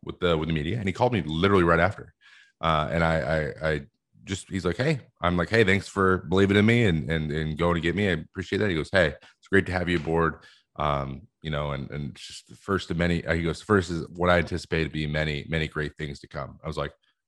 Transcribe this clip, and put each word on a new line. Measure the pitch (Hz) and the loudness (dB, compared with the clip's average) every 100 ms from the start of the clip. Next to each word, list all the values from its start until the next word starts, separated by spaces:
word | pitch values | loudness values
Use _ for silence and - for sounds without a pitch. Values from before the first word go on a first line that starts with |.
with | - - | -12 -2
the, | 90 80 | 0 2
with | 78 | 0
the | |
media, | 80 76 117 | -2 -2 -4
and | 98 | -4
he | |
called | 90 123 | 0 0
me | 117 76 | 0 -2
literally | 80 98 98 | 0 4 4
right | 85 82 | 6 6
after. | 90 - - _ _ - _ - | 4 0 -14 _ _ -20 _ -6
Uh, | 82 78 76 | 0 0 0
and | 85 | 0
I, | 82 80 65 80 76 - | 0 0 0 -2 -4 -4
I, | 78 | -4
I | 76 69 _ _ _ | -4 -6 _ _ _
just, | - 92 - | -10 -10 -6
he's | 95 | -6
like, | 87 85 | -4 -2
"Hey," | 135 143 - - | -2 -2 -6 -4
I'm | 87 87 | 0 0
like, | 85 | 2
"Hey, | 113 | 2
thanks | 98 98 - | 4 2 0
for | 98 95 90 78 | 0 2 2 2
believing | 95 98 101 | 4 6 6
in | |
me | 104 120 | 6 4
and, | 110 82 65 | 4 2 0
and, | 80 78 | -4 -2
and | 76 78 76 | -4 -4 0
going | 85 | 0
to | 85 | 0
get | 85 87 | 0 0
me. | 104 | 0
I | |
appreciate | 82 - - - 101 | -2 -6 -10 -6 -2
that." | 104 | 0
He | 82 | -2
goes, | 69 | 0
"Hey, | 98 80 - - _ | 2 2 0 -16 _
it's | - | 2
great | 95 85 | 2 2
to | |
have | 90 87 | -2 0
you | 87 | 0
aboard." | 76 82 82 76 - _ _ - | 0 2 0 -2 -16 _ _ -4
Um, | 73 71 67 71 - _ | -2 -2 -4 -10 -16 _
you | 78 | -6
know, | 73 73 | -4 -4
and, | 69 67 | -6 -8
and | 73 69 | -8 -10
just | - - - - | -12 -18 -20 -20
the | |
first | - - 92 - | -12 -4 -2 -2
of | 82 | 0
many, | 87 85 - | 0 0 0
uh, | |
he | 82 | -2
goes, | 82 78 | -2 -4
"First | - 101 85 | 2 2 2
is | 85 - | -4 -6
what | 87 87 | -2 2
I | 87 | 4
anticipate | 80 87 - 82 | 2 -4 -2 -2
to | 78 | -2
be | 76 76 | -4 -4
many, | 76 76 73 58 | -2 -2 -4 -4
many | 80 76 | -4 -4
great | - 73 - | -4 -8 -8
things | 76 71 | -12 -12
to | - | -14
come." | 78 67 - | -12 -12 -12
I | 80 | -10
was | 76 | -8
like, | 73 _ _ _ | -8 _ _ _